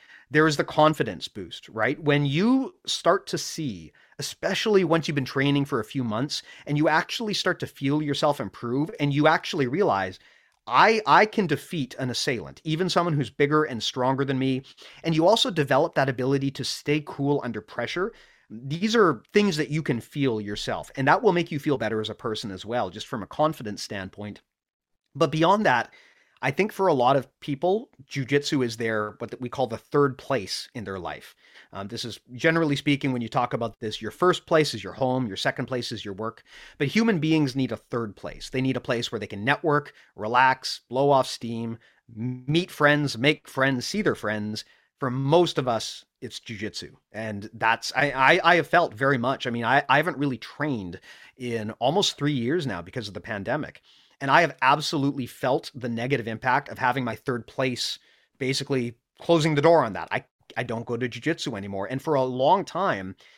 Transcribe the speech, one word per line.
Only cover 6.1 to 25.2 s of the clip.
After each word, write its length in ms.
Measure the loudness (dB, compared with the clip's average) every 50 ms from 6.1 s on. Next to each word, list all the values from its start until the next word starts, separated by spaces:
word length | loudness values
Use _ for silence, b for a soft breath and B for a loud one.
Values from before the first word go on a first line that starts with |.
| -2 -2 -2 -4 -4 -8 -10 B B B B B
and 100 | 0 0
you 100 | 2 4
actually 460 | 2 2 0 -2 -4 -8 -6 -6 -4
start 260 | -2 -2 -2 -2 -4
to 40 | -6
feel 380 | -10 -8 -6 -2 -2 -2 0 -2
yourself 360 | -2 -2 0 0 0 0 0
improve, 520 | -4 -8 -10 -10 -6 -4 -2 -2 -2 -4 -4 -2
and 120 | -2 0
you 140 | 2 4 4
actually 400 | 4 4 4 0 -2 -2 -2 -2
realize, 540 | 0 0 2 2 2 2 2 0 -2 -6 -12 b b b b b b b b b 0
"I, 340 | 4 6 6 6 6 4 4 6
I 180 | 6 6 6
can 220 | 6 2 0 0 0
defeat 480 | 0 -2 -4 -4 -6 -6 -6 -6 -6 -6
an 140 | -6 -6
assailant, 500 | -4 -4 -2 -2 -2 -4 -6 -10 -14 -10 -6
even 240 | -4 -2 0 0 0
someone 280 | 2 2 2 2 2
who's 160 | 0 -2 -2
bigger 320 | 0 2 2 4 4 2 2
and 180 | 0 -2 -6
stronger 420 | -6 -6 -2 0 0 0 2 0 0
than 140 | -2 -2 0
me." 240 | 0 0 -2 -2 -4 B B B B B B B B
And 120 | -2 2
you 100 | 4 4
also 240 | 6 6 4 2 0
develop 460 | 0 0 2 4 4 4 4 2 2
that 140 | 0 0 0
ability 420 | 0 0 0 0 0 0 0 -2
to 120 | -4 -4 -6
stay 380 | -6 -8 -6 -2 -2 -2 -2 -2
cool 380 | -6 -6 -2 0 0 0 0 -2
under 180 | -4 -6 -8
pressure. 520 | -10 -10 -8 -6 -6 -4 -4 -4 -4 -4 -6 b b b b b b b
These 480 | -16 -12 -10 -8 -6 -2 0 2 4
are 280 | 4 4 4 2 0 -2 _ 2
things 240 | 2 2 2 2 0
that 140 | -2 -2
you 100 | -2 -2
can 180 | -2 -2 -2 -4
feel 400 | -4 -8 -4 -2 0 0 0 -2
yourself, 520 | -4 -6 -8 -8 -6 -6 -6 -6 -8 -8 -6
and 120 | 0 2 4
that 160 | 4 6 6
will 100 | 4 4
make 180 | 2 0 -2
you 60 | -4 -4
feel 220 | -2 -2 -2 0
better 200 | 0 -2 -2 -2
as 120 | -4 -6
a 20 | -8
person 380 | -8 -6 -6 -6 -6 -8 -8
as 120 | -10 -10 -8
well, 280 | -4 -4 -2 -2 -4
just 160 | -6 -10 -12 -10
from 160 | -10 -10 -10
a 40 | -8 -2 0
confidence 400 | 0 0 0 -4 -8 -10 -10 -10
standpoint. 600 | -10 -10 -8 -8 -8 -10 -10 -12 -12 -12 -12 -14 _ _ _ _ _ _ _ _ _ _ _ _ _ _ -4
But 160 | 0